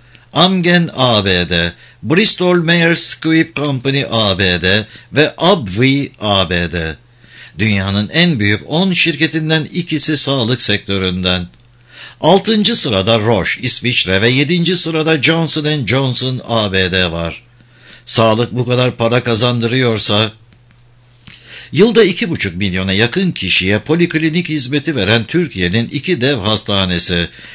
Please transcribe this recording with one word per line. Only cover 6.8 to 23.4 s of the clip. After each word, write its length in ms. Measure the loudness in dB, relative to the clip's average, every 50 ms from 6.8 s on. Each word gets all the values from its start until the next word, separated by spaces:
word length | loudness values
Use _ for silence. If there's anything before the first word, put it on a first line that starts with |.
| -4 -6 -8 -10 _ _ _ _ -20 -20 -20 -20 -20 -16 -6 -2
Dünyanın 500 | 0 0 0 0 -2 -2 -2 -2 -2 -2
en 300 | 0 0 2 2 2 0
büyük 220 | 0 0 0 -2 -2
on 260 | -4 -2 -2 0 0 0
şirketinden 760 | 0 0 0 0 0 -2 -2 -2 -4 -2 0 -2 -2 -2 -4 -6
ikisi 440 | -6 -4 -4 -2 -2 0 0 0
sağlık 440 | 0 0 0 0 0 0 0 0 0
sektöründen. 880 | 0 -2 -2 -2 -2 -4 -4 -2 -2 -2 -4 -2 -2 -2 -2 -2 -4 -8 -14 -20 _ _ _ _ _ _ -20 -20 -20 -20 -10 -2
Altıncı 540 | 2 4 4 4 2 0 0 0 0 2 2
sırada 440 | 2 0 2 0 0 2 2 0 2
Roche, 420 | 2 2 2 2 0 -2 -4 -4
İsviçre 600 | -2 -2 -2 -2 -2 -2 -2 0 0 0 0 2
ve 80 | 2 2
yedinci 480 | 2 2 2 2 2 0 2 0 0
sırada 440 | 0 0 -2 -2 -2 0 0 0 2
Johnson 440 | 2 2 2 0 0 0 -2 -2 -2
and 220 | -2 -2 -2 -2
Johnson, 540 | -2 0 0 0 0 -2 -2 -2 -4 -4 -6 -6
A 240 | -2 -2 0 0 0
B 200 | 0 0 0 2
D 200 | 2 0 0 0
var. 320 | -2 -4 -4 -6 -8 -10 -16 _ _ _ _ _ _ -20 -20 -20 -20 -18 _
Sağlık 460 | -2 2 4 4 4 4 2 0 -2
bu 140 | -2 -4 -2
kadar 320 | -2 0 0 0 0 0
para 260 | 0 0 0 0 0 0
kazandırıyorsa, 1080 | 0 0 0 0 0 0 0 -2 0 0 0 0 0 0 0 0 0 2 2 0 -2 -4 -12 -20 _ _ _ _ _ _ _ _ _ _ _ _ _ _ _ _ -20 -20 -20 -20 -20 -20 -20 -14 -6
yılda 320 | 2 4 4 4 6 4 4
iki 260 | 4 2 -2 -4 -4
buçuk 260 | -4 -4 -4 -4 -4
milyona 380 | -2 -2 -2 -2 -2 -2 0 2
yakın 380 | 2 2 0 0 0 0 0
kişiye 480 | -2 -2